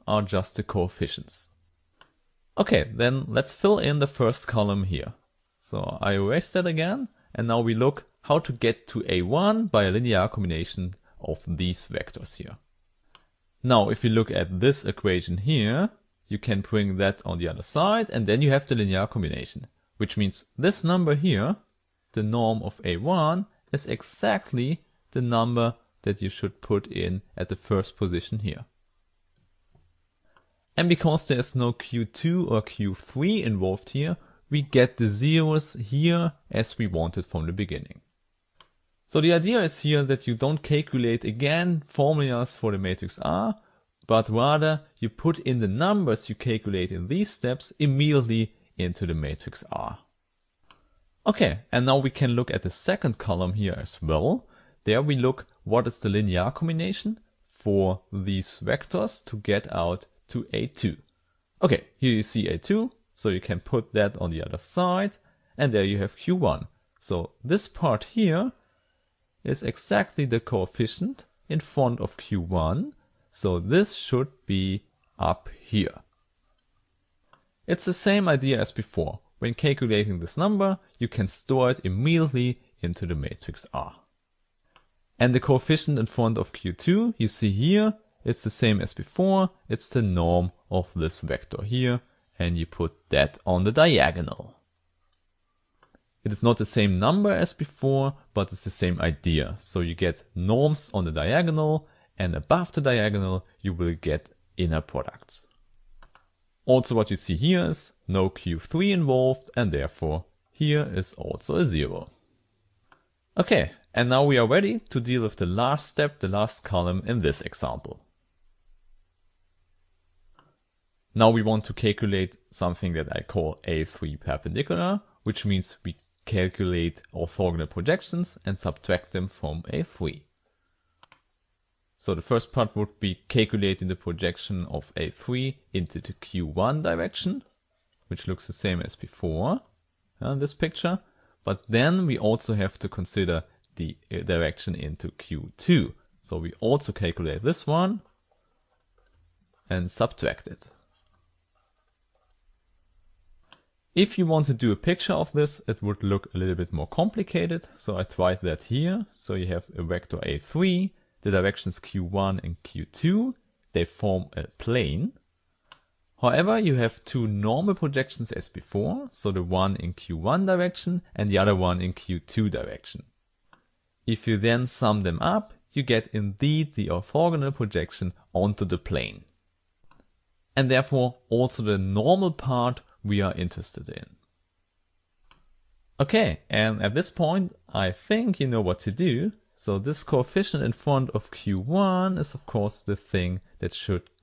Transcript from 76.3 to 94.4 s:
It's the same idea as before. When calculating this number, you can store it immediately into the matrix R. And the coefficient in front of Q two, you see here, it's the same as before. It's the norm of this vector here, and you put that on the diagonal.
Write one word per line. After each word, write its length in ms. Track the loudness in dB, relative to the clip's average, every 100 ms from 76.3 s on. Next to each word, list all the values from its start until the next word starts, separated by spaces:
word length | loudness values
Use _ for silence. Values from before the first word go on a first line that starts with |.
| _ _ _ _ _ _ _ _ _ _ _ _ _ -4
It's 200 | -4 -2
the 80 |
same 340 | -2 2 2 4
idea 340 | 2 2 0
as 100 | -2
before. 480 | -6 -6 -4 -4 -6 _ _
When 140 | -4
calculating 640 | 0 0 2 2 2 2 -2
this 180 | -6 0
number, 400 | 0 2 2 0 _ _
you 80 | -4
can 200 | -2 -2
store 440 | -4 0 4 4
it 100 | 2
immediately 760 | -2 0 4 4 4 2 0 -2 _ _
into 240 | -6 -4 -4
the 100 | -4
matrix 500 | -4 -8 -12 -14 -10
R. 220 | -8 -8 -14 _ _ _ _ _ _ _ _ _ _ _ _
And 160 | 4
the 60 | 4
coefficient 580 | 4 2 4 2 2 0
in 100 | 0
front 300 | 2 2 2
of 160 | -2
Q 200 | -6 -8
two, 400 | -2 2 4 2 0
you 100 | -2
see 240 | 2 0
here, 420 | 2 4 4 4 0 _ _
it's 200 | -4 -2
the 60 | -4
same 320 | 2 2 4
as 120 | 0
before. 580 | -6 -8 0 2 4 2 -2 -6
It's 200 | -6 -2
the 120 | 0
norm 500 | 2 2 4 4 2 -4 _
of 180 | -4 -2 -4
this 260 | -4 -4
vector 420 | -6 -6 -6 -10
here, 380 | -4 0 0 0 -4 _ _ -4
and 180 | -2 -2
you 80 | -4
put 440 | -4 -4 -4 _
that 280 | 2 2 0 -2
on 180 | 2
the 80 | 2
diagonal. 840 | 4 6 6 4 2 -6 -10